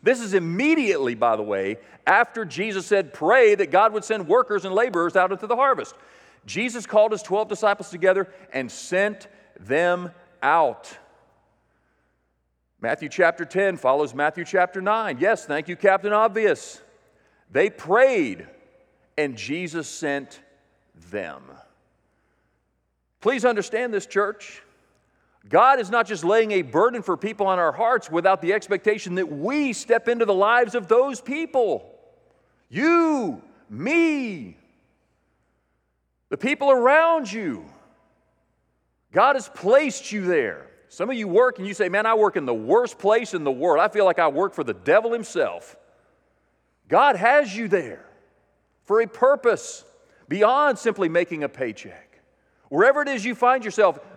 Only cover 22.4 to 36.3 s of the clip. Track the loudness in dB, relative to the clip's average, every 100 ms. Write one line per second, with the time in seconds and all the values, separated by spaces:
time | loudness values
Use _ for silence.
22.4 | _ _ _ _ _ _ _ _ -2 0
23.4 | 0 0 -4 -4 -4 -6 -4 -2 -2 -4
24.4 | -16 -20 _ _ _ _ _ _ _ _
25.4 | _ 4 4 4 0 -2 -2 -2 0 2
26.4 | 2 0 -2 0 0 0 -6 -6 -6 -4
27.4 | -2 0 0 0 0 0 -2 0 2 0
28.4 | 0 -2 -2 -4 -2 -4 -4 -6 -6 -6
29.4 | -4 -2 -2 -4 -2 -2 0 -2 0 2
30.4 | 2 2 2 -2 0 2 2 -2 -8 -8
31.4 | -4 0 0 -2 -8 -20 _ _ _ _
32.4 | _ _ _ -2 2 2 2 0 -4 -8
33.4 | -14 _ -18 -10 -4 0 0 0 -6 -10
34.4 | -14 -20 _ _ _ _ _ _ _ _
35.4 | _ _ _ _ _ _ _ _ -12